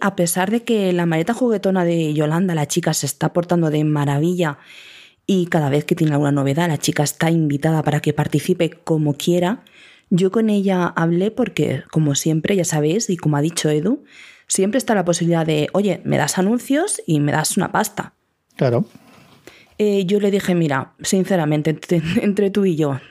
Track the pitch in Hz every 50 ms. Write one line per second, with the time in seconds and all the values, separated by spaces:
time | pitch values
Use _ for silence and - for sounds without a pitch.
0 | - 196 196 - 175 170 - 185 180 190 214 233 233 - 233 214 202 185 180 175
1 | 175 170 160 160 165 170 233 233 262 240 220 196 196 196 190 185 175 170 170 170
2 | 160 151 151 151 151 151 156 170 196 185 170 160 147 139 - 175 170 170 156 -
3 | - 135 - - - 151 - 180 170 170 175 175 165 156 147 151 151 156 151 147
4 | 143 139 143 143 156 170 180 175 175 156 139 - - - - - - - - -
5 | - - _ _ _ - 196 185 175 170 - 170 151 139 139 147 147 - 175 160
6 | 160 156 147 143 147 143 143 143 139 139 139 156 175 175 151 139 - - 156 -
7 | 147 143 - - - 160 165 170 160 147 143 139 - 160 160 156 151 151 147 160
8 | - 156 147 - 147 - - 147 - - 185 180 175 160 - - _ - 165 156
9 | 151 147 139 - - - 170 175 175 175 233 262 - - - - - - - -
10 | _ _ 202 170 190 190 185 226 226 220 208 202 190 196 190 180 175 175 - -
11 | 165 165 170 175 185 214 - - 247 - - - 151 117 131 139 - - - 160
12 | 156 147 139 - - 160 156 160 156 - 202 190 165 - - 156 147 151 160 220
13 | 233 - 185 165 - 151 147 143 143 165 170 - - 156 151 151 151 196 262 302
14 | - - - - - - - - _ - - - 190 202 214 269 262 - 226 202
15 | 175 175 170 - 175 165 170 165 160 160 156 151 147 139 - 190 202 202 170 -
16 | - 139 143 131 143 151 - 190 185 196 233 247 - - 269 294 349 440 - -
17 | - - 160 147 143 147 143 151 156 - - 208 170 - - - 214 - - -
18 | - - - _ _ _ _ _ _ _ _ - 156 127 117 120 202 - - -
19 | - - - - - - - - _ - - - - _ _ - 214 208 202 202
20 | 196 170 208 208 202 202 196 196 - - 180 175 165 151 139 131 - - - -
21 | 156 - - 190 180 180 202 180 160 147 151 151 147 160 156 151 - - 180 170
22 | 160 160 175 - - 208 196 208 202 196 196 208 196 190 165 147 156 143 139 131
23 | - -